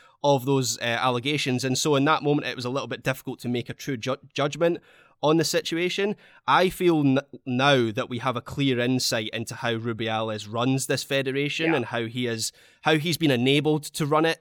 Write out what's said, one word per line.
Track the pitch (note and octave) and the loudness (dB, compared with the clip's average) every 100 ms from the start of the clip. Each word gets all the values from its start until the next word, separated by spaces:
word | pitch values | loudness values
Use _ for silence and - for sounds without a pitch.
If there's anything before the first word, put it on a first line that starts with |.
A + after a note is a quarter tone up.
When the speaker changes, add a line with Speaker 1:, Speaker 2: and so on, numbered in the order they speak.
| _ _ | _ _
Speaker 1:
of | C#3+ C#3 | 2 2
those, | B2 C#3 B2 - | 2 0 0 -2
uh, | |
allegations. | A#2+ A#2 C3 B2 B2 D3 C#3 B2+ | -2 0 0 0 -2 -2 -2 -2
And | C3 B2+ | -2 -2
so | D#3 C#3+ | 2 2
in | |
that | C#3+ D#3 | 4 2
moment, | C#3+ D3 B2+ | 2 0 -2
it | B2 | -6
was | B2 | -6
a | |
little | C3+ A2+ | -6 -6
bit | B2+ | -8
difficult | C3+ B2+ - B2 | -6 -6 -8 -10
to | A#2+ | -4
make | B2 A#2 | -4 -4
a | |
true | - - C3 | -10 -8 -6
ju-, | B2+ B2+ - | -4 -6 -8
judgment | - D3 D3 E3+ F3 - _ _ _ | -4 -4 0 0 0 -6 _ _ _
on | D3 E3 | 2 4
the | |
situation. | D3+ E3+ - E3 F3+ F3 G3+ G3+ - - - | 4 0 -2 -2 -2 -2 -4 -4 -10 -12 2
I | C#3+ F#3 | 4 4
feel | - F3+ D#3+ | 2 2 4
n-, | C#3+ C3 - - | 4 4 0 -12
now | - B2 C#3 C3+ A2+ | -4 0 4 4 2
that | A2 A2 | -2 -6
we | B2 | -4
have | B2+ A#2+ | -4 -6
a | |
clear | - - C#3 A#2+ | -8 -2 0 2
insight | B2 B2+ - A#2+ A2 | 2 0 0 -2 -4
into | A2+ A2+ | -6 -8
how | A2 A#2+ | -6 -4
Rubiales | A2+ A#2 A2 A2 A2 A2 G#2+ G#2 | -4 -4 -4 -2 -2 -4 -6 -6
runs | A2+ B2 C3 - | -2 2 2 0
this | G#2+ | -4
federation | - C#3 C3+ C3+ C#3+ C#3+ D#3+ | -2 -2 -2 -2 -2 -2 0
Speaker 2:
Yeah. | D#3 | 0
Speaker 1:
and | A2+ | -2
how | A#2+ A2+ | -4 -4
he | A#2+ B2 | -4 -4
is, | A2+ A2 - - _ | -4 -6 -10 -20 _
how | - D#3+ | 0 2
he's | D#3 D#3 | 0 0
been | D#3+ | 2
enabled | B2 B2+ C#3+ D3 D3+ | 4 4 4 4 0
to | D3 - D3+ | -2 -4 0
run | D3+ | 2
it | E3 E3 | 2 0